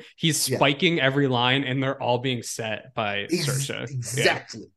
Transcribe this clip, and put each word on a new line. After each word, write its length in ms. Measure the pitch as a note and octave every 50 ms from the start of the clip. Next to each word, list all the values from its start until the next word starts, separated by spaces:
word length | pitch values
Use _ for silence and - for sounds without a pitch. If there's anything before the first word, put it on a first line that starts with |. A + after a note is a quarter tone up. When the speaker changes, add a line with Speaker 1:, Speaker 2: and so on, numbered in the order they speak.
| - - -
Speaker 1:
he's 340 | - - E3 C#3+ - - -
Speaker 2:
Yeah. 80 | B2
Speaker 1:
spiking 420 | G#2+ C#3+ C#3 D3 - F#3+ E3+ E3+ D#3+
every 280 | C3 C3+ C3+ C#3+ C#3+
line 360 | C3 B2+ A#2 A#2+ B2 C3 C#3 C#3
and 180 | B2+ B2+ C#3
they're 200 | C3 C3+ C3+ -
all 160 | A#2+ A#2 B2
being 240 | A#2+ B2 C3+ B2+ A#2 G#2+
set 500 | - - - - A2 G#2+ G#2 - - -
by 240 | B2 A2 G#2 G2+ G2+
Speaker 2:
Ex-, 260 | G2+ - E3+ F3+ D3+
Speaker 1:
Saoirse. 220 | C#3 C3+ C3+ C#3 -
Yeah. 140 | G#2 G#2 B2+
Speaker 2:
exactly. 800 | B2 C#3 B2 A#2 - A#2+ C3 A#2 F3+ D#3+ - - - - A2 F#2 - _